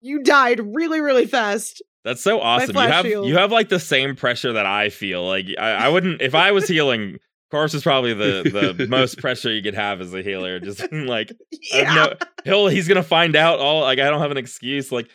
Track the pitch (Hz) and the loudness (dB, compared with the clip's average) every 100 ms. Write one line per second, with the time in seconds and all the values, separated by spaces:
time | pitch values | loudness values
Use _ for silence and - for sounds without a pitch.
0 | 240 294 262 294 254 240 208 233 330 311 | -6 -2 4 6 4 2 -2 -4 -2 -2
1 | 294 262 226 262 214 214 214 - - _ | 2 2 2 0 0 -2 -6 -14 -20 _
2 | - 123 190 226 117 120 254 - - 165 | -8 -2 0 0 2 2 2 0 2 2
3 | 185 208 196 160 202 226 220 180 - 139 | 0 -2 0 2 4 2 2 -2 0 0
4 | 135 131 127 120 131 113 98 101 104 101 | 0 -2 -4 -2 -2 0 0 0 -2 -4
5 | 101 90 90 95 95 - 110 101 123 170 | -6 -4 -2 -4 -4 -4 -2 0 2 2
6 | 185 143 131 151 185 202 190 160 143 117 | 0 -2 0 2 4 2 2 0 0 0
7 | 104 - _ _ _ 151 156 156 147 135 | -4 -12 _ _ _ -2 -2 0 2 2
8 | 123 110 104 95 110 98 95 87 123 127 | 2 0 0 2 0 0 -2 -2 -2 0
9 | 127 - 139 123 123 110 101 98 101 98 | 0 -2 -6 -4 -4 -4 -4 -4 -4 -4
10 | 92 92 95 95 92 92 90 101 - 156 | -8 -8 -8 -6 -6 -8 -10 -10 -10 -8
11 | 131 117 107 233 _ 320 - 196 - - | -6 -6 -6 -12 _ -18 -6 -2 2 2
12 | - - - - - 196 202 180 170 185 | 2 0 -12 -10 -2 2 2 2 2 2
13 | 165 165 170 151 165 165 139 156 135 131 | 4 2 4 4 4 4 2 2 2 2
14 | 139 147 147 139 120 - 123 139 135 123 | 2 2 -2 -4 -8 -12 -6 -6 -4 -6
15 | 117 | -6